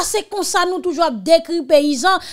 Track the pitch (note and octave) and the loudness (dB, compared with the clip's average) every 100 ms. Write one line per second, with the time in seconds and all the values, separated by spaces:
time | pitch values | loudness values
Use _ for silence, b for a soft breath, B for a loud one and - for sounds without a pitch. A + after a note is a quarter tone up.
0 | - G#4+ - G4+ F4 G4 F4+ F4+ F4+ D4+ | 2 -2 -6 -6 -2 0 0 -2 -4 -2
1 | E4 A#3 F#3+ E4 E4 E4+ C4 D4 D4 C#4 | -2 -2 2 2 2 -6 2 2 2 0
2 | E4+ F#4 B | 0 0 B